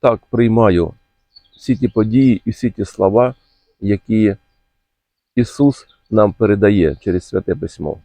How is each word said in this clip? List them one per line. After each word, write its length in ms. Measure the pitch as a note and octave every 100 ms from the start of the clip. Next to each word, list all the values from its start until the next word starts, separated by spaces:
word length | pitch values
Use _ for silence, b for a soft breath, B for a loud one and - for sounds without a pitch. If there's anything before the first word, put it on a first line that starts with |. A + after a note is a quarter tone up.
так 200 | C3+ A2 _
приймаю 640 | A#2 A#2 A2 A2 F2 E2+ - _ _ _ _ _ _
всі 200 | - B2+
ті 120 | B2
події 540 | A2 A2 A#2 C3+ G2+
і 60 | -
всі 200 | G#2+ B2
ті 140 | G2+
слова, 500 | G2+ - G2 G#2+ B2 B2+ _ _ _ _
які 560 | G2 G2+ _ A2 G#2+ G2 _ _ _ _ _ _ _ _ _
Ісус 520 | - A#2+ - C#3+ C3+ - _ _
нам 220 | G#2+ G#2
передає 640 | G2 A2 G#2 G2+ G#2 D#2+ D2
через 280 | - F2+
Святе 300 | - - F#2
Письмо. 440 | F2 - - D2+ -